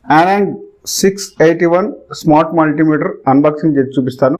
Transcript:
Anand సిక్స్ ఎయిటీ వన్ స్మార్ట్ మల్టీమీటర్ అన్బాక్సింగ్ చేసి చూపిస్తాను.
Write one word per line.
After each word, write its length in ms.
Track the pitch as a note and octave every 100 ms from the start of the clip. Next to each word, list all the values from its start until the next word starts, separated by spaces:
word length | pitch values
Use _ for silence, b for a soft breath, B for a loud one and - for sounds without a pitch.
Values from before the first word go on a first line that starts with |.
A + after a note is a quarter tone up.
| - D3+
Anand 320 | F3+ G3+ F#3+ C3+ - _ - -
సిక్స్ 280 | G3 G3 - - D#3
ఎయిటీ 220 | E3 E3+
వన్ 140 | F3 G#3 - - -
స్మార్ట్ 300 | D#3 D3+ D#3+ E3+
మల్టీమీటర్ 540 | D#3 D3+ D#3 D3+ - - -
అన్బాక్సింగ్ 420 | C#3+ D3+ D3+ D#3+ C#3
చేసి 180 | B2+ C3+
చూపిస్తాను. 400 | B2+ B2 C3